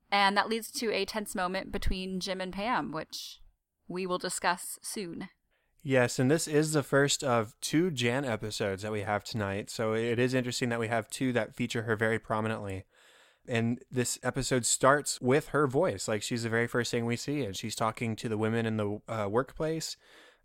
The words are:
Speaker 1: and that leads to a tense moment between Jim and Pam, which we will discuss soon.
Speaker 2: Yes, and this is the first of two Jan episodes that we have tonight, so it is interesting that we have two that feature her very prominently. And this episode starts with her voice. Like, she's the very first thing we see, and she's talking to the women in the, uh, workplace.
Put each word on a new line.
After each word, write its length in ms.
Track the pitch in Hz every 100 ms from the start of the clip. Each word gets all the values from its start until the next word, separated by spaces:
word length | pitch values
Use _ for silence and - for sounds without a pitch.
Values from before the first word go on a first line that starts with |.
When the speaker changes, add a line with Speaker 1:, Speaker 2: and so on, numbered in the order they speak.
| _
Speaker 1:
and 240 | 202 196
that 140 | 202 208
leads 220 | 226 220
to 200 | - 226
a 140 | 196
tense 300 | 196 214 208
moment 360 | 202 180 190 -
between 500 | 202 - 190 190 190
Jim 200 | 196 185
and 140 | 185
Pam, 360 | 185 220 214 147
which 500 | 156 - - - - - _ _ _ -
we 200 | 175 185
will 100 | 180
discuss 640 | 185 - 185 180 - -
soon. 480 | - 226 175 170 190 _ _ _ _ _
Speaker 2:
Yes, 360 | 147 131 120 -
and 120 | 131
this 180 | 160 151
is 240 | 147 156
the 100 | 156
first 400 | - 139 143 -
of 320 | 143 120 107 -
two 300 | - 151 180
Jan 340 | 127 120 127
episodes 580 | 139 107 110 - 104 95
that 100 | 107
we 100 | 107
have 220 | 101 104
tonight, 440 | - 113 98 98 -
so 240 | - 110
it 260 | 113 117 117
is 140 | 127
interesting 380 | 127 123 - 123
that 100 | 117
we 80 | 113
have 220 | 117 107
two 240 | - 131
that 200 | 120 107
feature 280 | - 123 139
her 140 | 117 107
very 220 | 113 110
prominently. 680 | - 110 110 110 101 95 - _ - - _ _ -
And 320 | 117 117 120 -
this 280 | 123 120 -
episode 420 | 127 135 123 127
starts 560 | 113 - 131 147 - -
with 280 | 123 143 -
her 180 | 139 147
voice. 420 | 135 180 98 -
Like, 140 | 107
she's 220 | - 120
the 40 | 117
very 180 | 113 117
first 240 | 123 117
thing 140 | 120
we 120 | 117 117
see, 280 | - 147
and 100 | 107
she's 220 | 92 110 -
talking 400 | 110 - 117 110
to 120 | 120
the 100 | 107
women 260 | 110 117
in 140 | 113 110
the, 220 | 104 107 -
uh, 220 | 113 101
workplace. 720 | 113 139 - 160 160 - - _ - - _